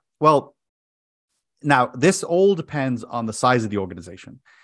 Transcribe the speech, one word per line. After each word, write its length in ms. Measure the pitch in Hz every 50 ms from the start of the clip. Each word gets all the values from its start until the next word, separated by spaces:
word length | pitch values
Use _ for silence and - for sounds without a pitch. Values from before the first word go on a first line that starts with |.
| _ _ _ _
Well, 380 | 151 156 156 139 131 - _ _ _ _ _ _ _ _ _ _ _ _ _ _ _ _ _ _ _ _ _ _ -
now 220 | 147 143 131 123 - -
this 300 | 127 123 175 190 - -
all 320 | - 170 180 190 202 202
depends 480 | 165 160 - - 151 135 135 123 113 -
on 220 | - - 120 113
the 60 | 110 107
size 300 | - - 127 127 123 110
of 80 | 107
the 80 | 101 101
organization. 640 | 95 90 90 90 85 90 87 - - - - - _ _ _ _